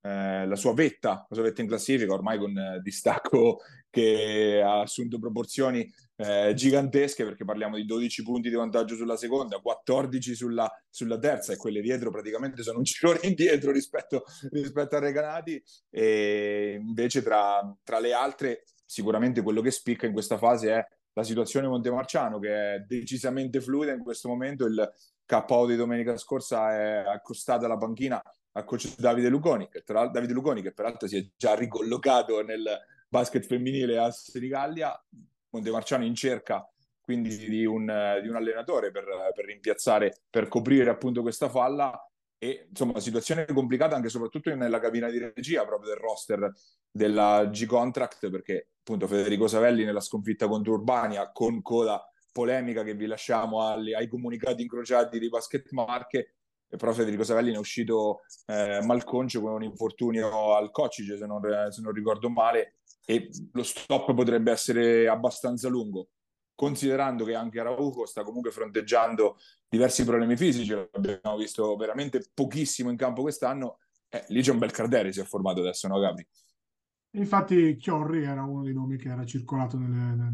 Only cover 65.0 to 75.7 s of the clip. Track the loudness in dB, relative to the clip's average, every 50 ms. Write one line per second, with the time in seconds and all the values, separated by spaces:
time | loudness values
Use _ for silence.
65 | 6 4 4 2 0 -2 -2 -2 -4 -4 -4 -2 -2 -2 -2 -2 -2 -4 -6 -8
66 | -10 _ _ _ _ _ _ _ _ _ _ -2 -2 -2 0 0 0 0 2 2
67 | 2 0 0 -2 -2 -2 -2 -4 -4 -6 -6 -4 -4 -4 -2 -2 -2 -2 -2 -4
68 | -8 -6 -6 -8 -8 -6 -6 -6 -6 -6 -6 -6 -8 -2 -2 -4 0 4 4 4
69 | 4 4 4 4 4 4 4 _ -20 -20 _ _ _ _ 2 4 4 4 4 2
70 | 2 4 4 4 4 2 2 4 4 2 2 2 0 -2 -2 -4 -4 -6 _ -2
71 | -2 -2 -2 -4 _ -4 -4 -2 -4 -6 -2 -2 -2 -2 0 -2 -4 -4 -4 -4
72 | -4 -2 -2 -4 -4 _ _ -2 -2 -2 0 -2 -2 -2 -2 -2 -2 -4 -2 0
73 | -2 -2 0 -2 -4 -4 -4 -2 -2 -2 -2 -2 -6 -8 -10 _ _ _ _ _
74 | _ _ -10 -10 -8 -2 0 2 4 4 4 4 2 0 0 -2 0 2 2 2
75 | 2 2 -2 -4 -6 -6 -4 -2 -2 0 0 0 0 -2